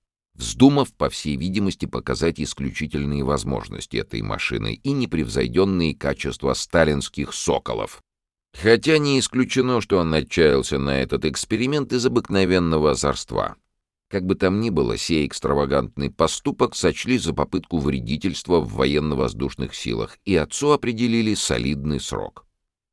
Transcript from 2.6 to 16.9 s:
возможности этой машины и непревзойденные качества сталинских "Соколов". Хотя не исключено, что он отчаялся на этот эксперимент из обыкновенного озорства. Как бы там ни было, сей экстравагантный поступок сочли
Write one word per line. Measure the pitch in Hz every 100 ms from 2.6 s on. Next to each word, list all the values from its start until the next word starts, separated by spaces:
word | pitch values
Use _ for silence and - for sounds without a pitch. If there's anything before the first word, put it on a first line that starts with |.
| 67 - 78 73 71 71 65
возможности | 71 - 62 50 50 - 58
этой | 50 57
машины | 52 52 - 58 53
и | 55 135
непревзойденные | 139 123 80 64 58 64 65 98 92 82 -
качества | 71 69 71 64 67
сталинских | 64 - 85 80 71 65 - 67
"Соколов". | - - 65 - 58 50 - _ _ _ _ _
Хотя | - 110 117 151 156
не | 147 135
исключено, | - 123 127 135 127 123
что | 101 95
он | 82
отчаялся | 78 69 - 80 69 64 71
на | 69 67
этот | 65 71 78
эксперимент | - - 107 127 147 131
из | 127 120
обыкновенного | 120 - 98 95 92 85 80 76
озорства. | 67 73 65 - 53 50 - _ _ _ _ _
Как | 101 92
бы | 95
там | 95 98
ни | 113
было, | 82 62 55
сей | - 80 71
экстравагантный | - 65 71 71 69 58 - 69
поступок | - 80 - - - 127
сочли | - 90